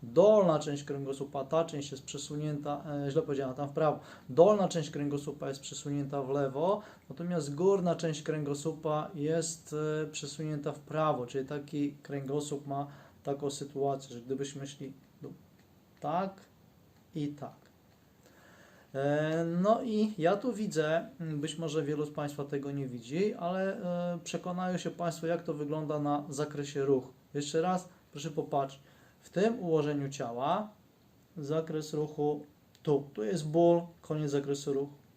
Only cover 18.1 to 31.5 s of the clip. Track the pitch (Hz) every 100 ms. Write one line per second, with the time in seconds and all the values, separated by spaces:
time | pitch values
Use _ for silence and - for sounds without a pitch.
18.1 | _ - - - - - - - 135 143
19.1 | 147 156 160 170 175 196 233 262 214 214
20.1 | - 160 202 254 208 208 151 156 165 -
21.1 | - 165 147 156 156 165 151 143 147 147
22.1 | - 147 - 143 143 139 143 131 120 113
23.1 | 151 214 - 175 185 190 196 180 175 175
24.1 | 170 - 170 180 180 185 175 170 - 170
25.1 | 165 165 170 165 147 147 156 151 151 147
26.1 | 147 147 143 147 143 143 143 139 135 131
27.1 | - _ 143 143 160 175 180 - - _
28.1 | 147 156 147 143 143 135 - - - -
29.1 | _ - - 214 233 175 160 147 147 139
30.1 | 139 123 120 139 185 214 - - _ _
31.1 | _ _ - 143